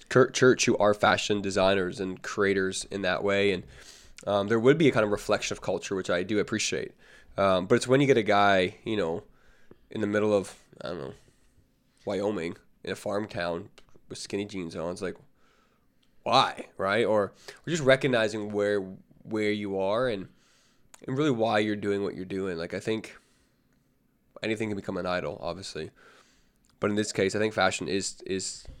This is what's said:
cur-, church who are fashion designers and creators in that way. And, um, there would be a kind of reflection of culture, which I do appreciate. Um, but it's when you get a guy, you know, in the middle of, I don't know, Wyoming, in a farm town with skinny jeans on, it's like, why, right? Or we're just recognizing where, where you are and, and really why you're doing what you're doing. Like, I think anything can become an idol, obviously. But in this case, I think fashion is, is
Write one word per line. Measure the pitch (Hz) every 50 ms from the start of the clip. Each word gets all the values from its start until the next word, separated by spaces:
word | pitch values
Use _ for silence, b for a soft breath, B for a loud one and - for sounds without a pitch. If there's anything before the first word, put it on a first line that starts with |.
| - _
cur-, | - 123 127 -
church | - - 131 127 120 - -
who | - 113 -
are | 101 104 104
fashion | - - 104 92 90 - - 107 101
designers | 98 98 92 98 92 95 98 98 92 90 92 92
and | 95 95 92 -
creators | - - - - 101 98 98 95 95 95 92 - - -
in | - 101
that | 98 90 90 - -
way. | 101 98 98 101 101
And, | 95 90 - B B B B B B B B B B B - -
um, | 101 101 101 104
there | 117 113
would | 110 127 147 160
be | 170 135
a |
kind | - 117 107
of | 104
reflection | 101 101 - - 104 98 - - 101
of | -
culture, | - - 95 - - - 101
which | 95 92 -
I | 92 87 92
do | 98 107 104
appreciate. | 92 - 113 107 - - - 71 - - - b b b b b b b - -
Um, | 98 98 95 92 92 -
but | 123
it's | 117 - 123
when | 127 135
you | 143 131
get | 131 117
a | 104
guy, | 98 101 101 101 101 98 95 92 87 - - -
you | 117 110 104
know, | 92 80 82 95 - - b b b b b b b b b _ _ _
in | - 110
the | 107 104
middle | 104 104 104 107 104
of, | 101 92 - - - _ _ - -
I | - 64
don't | 87 85
know, | 69 67 - - _ _ _ _ _ _ _ _ _ _ _ _ _ _ _ _ _
Wyoming, | - 101 95 101 104 107 92 80 87 85 - _ _ _ _ _
in | -
a | 95
farm | - - 104 101 101 110 101
town | - 104 87 87 85 85 101 107 - - - _ - - _ -
with | - -
skinny | - - - 101 104
jeans | 104 104 95 87 82 82
on, | 92 80 87
it's | 90 95
like, | 101 90 - - - _ _ _ _ _ _ _ _ _ _ _ _ _ _ _ _ _ _ - _
why, | - 110 131 120 87 67 65 78 - _ -
right? | 95 95 101 113 117
Or | 95 107 107 101 92 B B B B B B B
we're | -
just | 160 170 143
recognizing | 127 131 131 147 143 127 117 110 110 104 110 104 104
where, | 104 104 101 104 104 101 95 92 95 - - _ _ _ _
where | - 110 107 107 104
you | 107 107 104 101 95 95
are | 95 95 104 117 131 127
and, | 110 95 92 - - _ _ _ _ _ _ _ _ _ _ _ - _ - -
and | 131 131
really | 151 156
why | 127 113 110 113 110 107
you're | 110 107 107 101
doing | 98 101 101 101 101
what | 95 -
you're | - 92
doing. | 92 98 95 95 95 90 82
Like, | 82 90 -
I | 95
think | - - 110 110 107 - - - _ _ _ _ _ _ _ _ _ _ _ _ _ _ _ _ _ _ _ _ _ _ _ - -
anything | 107 110 107 113 107
can | 104
become | 98 - - 98 90
an | 87
idol, | 90 90 90 80 73 - -
obviously. | - 85 82 90 98 - - 80 78 - - b b b b b b b b b b b b b _ _ _ _
But | - 104
in | 104
this | 104 107 -
case, | - - 98 95 95
I | 104
think | 107 110 107
fashion | 110 92 95 92 - 92 78
is, | - 98 95 - - - -
is | - 95 95 92 - - - - - - -